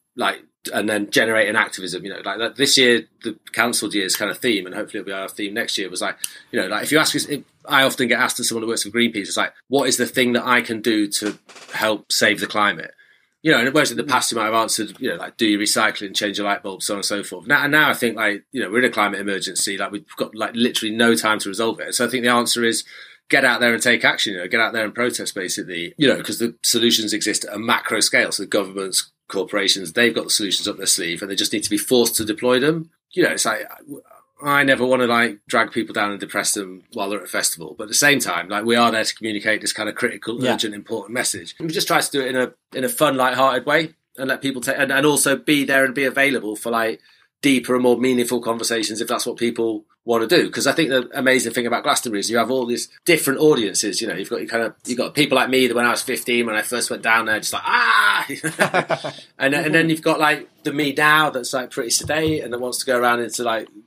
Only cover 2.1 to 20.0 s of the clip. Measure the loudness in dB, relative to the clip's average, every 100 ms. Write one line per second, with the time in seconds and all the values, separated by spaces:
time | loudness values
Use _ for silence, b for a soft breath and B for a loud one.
2.1 | -10 -8 -6 -6 0 2 6 6 4 0
3.1 | _ -10 -10 -6 0 0 0 -2 -2 -2
4.1 | -2 -4 -2 0 0 -2 -8 -8 -10 -8
5.1 | -8 -8 -8 -6 -4 -4 -4 -6 -4 -6
6.1 | -6 B B B -4 -2 -4 2 2 4
7.1 | 0 -4 -8 -10 _ 0 4 4 2 0
8.1 | 2 0 -2 -2 -2 -2 -4 -2 0 2
9.1 | 0 -4 -4 -4 b _ 0 2 0 0
10.1 | 0 0 0 2 0 0 -2 0 0 0
11.1 | -2 -6 -8 -16 -20 -12 -2 -2 -2 -4
12.1 | 2 2 2 -2 0 0 0 -10 b b
13.1 | b b b 2 4 4 2 2 0 0
14.1 | 0 0 0 0 2 0 -2 -4 -6 -6
15.1 | -6 -8 0 2 2 2 2 0 0 -6
16.1 | -4 -2 -2 -2 -4 -6 -8 -6 -4 -4
17.1 | -4 -6 -10 0 0 4 4 2 2 -2
18.1 | 0 -2 -2 -6 -6 -2 0 2 2 0
19.1 | -2 -4 -4 -4 -4 -4 -4 -6 -8